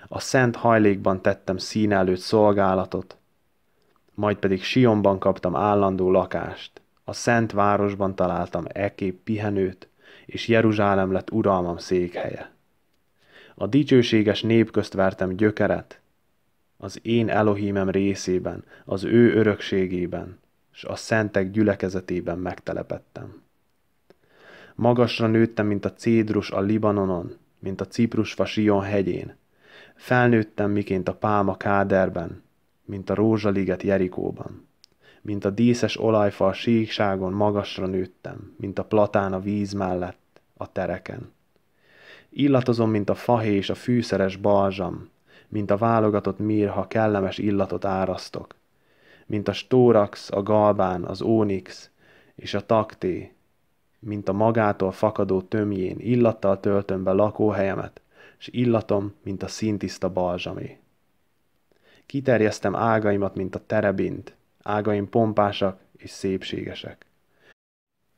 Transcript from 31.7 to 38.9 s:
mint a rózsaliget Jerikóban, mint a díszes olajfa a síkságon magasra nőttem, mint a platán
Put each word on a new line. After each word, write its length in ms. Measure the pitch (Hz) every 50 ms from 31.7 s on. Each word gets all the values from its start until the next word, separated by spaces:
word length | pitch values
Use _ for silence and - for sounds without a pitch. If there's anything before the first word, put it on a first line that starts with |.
| 101 98 98 98 98 95 92 90 92 90 85 87 95 - _ _ _ _ _ _ _ _ _
mint 240 | - 101 98 92 -
a 40 | 95
rózsaliget 720 | 95 107 113 113 107 104 104 98 98 95 90 92 92 -
Jerikóban, 800 | 98 98 95 92 90 - - 50 50 - - - - - - - _ _ _ _ _ _ _ _ - - _
mint 240 | _ 104 104 101 98
a 40 | 101
díszes 500 | 98 110 117 120 120 120 - 104 - -
olajfa 480 | - 113 110 107 104 101 - - 98
a 60 | 95 95
síkságon 800 | - - 120 117 113 110 107 - - 107 101 95 95 95 92 95
magasra 540 | 101 104 104 104 101 101 - - - 98
nőttem, 640 | 92 95 92 92 92 - _ - 92 92 - 101 - -
mint 220 | - 113 101 90 -
a 60 | 95
platán 480 | -